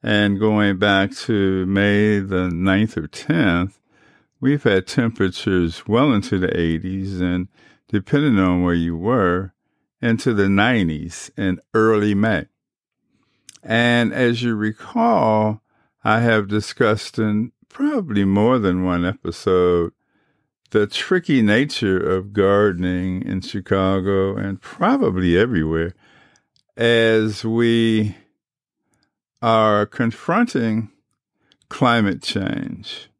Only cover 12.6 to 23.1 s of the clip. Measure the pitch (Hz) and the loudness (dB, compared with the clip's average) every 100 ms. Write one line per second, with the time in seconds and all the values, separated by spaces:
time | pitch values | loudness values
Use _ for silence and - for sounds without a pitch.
12.6 | _ _ _ _ _ _ _ _ - - | _ _ _ _ _ _ _ _ -20 -20
13.6 | - 113 120 120 117 - 123 120 123 110 | -4 0 2 2 0 0 0 0 -2 -2
14.6 | 107 107 - 240 233 226 110 107 107 107 | -4 -6 -8 -2 0 2 2 2 0 -2
15.6 | _ _ _ _ 110 110 117 110 98 104 | _ _ _ _ -2 2 2 2 0 -4
16.6 | 101 - 117 107 - - 107 104 113 _ | -4 0 0 2 -4 -4 -2 0 -4 _
17.6 | _ - 285 294 175 101 98 98 110 127 | _ -4 -2 -2 -2 -2 2 2 2 2
18.6 | 98 90 92 87 87 - - 82 - 92 | 0 0 0 0 -2 -4 -8 -6 0 2
19.6 | 90 87 85 - _ _ _ _ _ _ | 4 2 0 -6 _ _ _ _ _ _
20.6 | _ 110 104 - - 185 170 135 107 107 | _ -2 -2 -4 -2 -2 2 2 4 2
21.6 | 143 - 104 92 - 95 98 104 95 101 | 0 -2 0 0 0 -2 -4 0 2 4
22.6 | 104 87 90 90 92 | 2 0 -2 -2 -4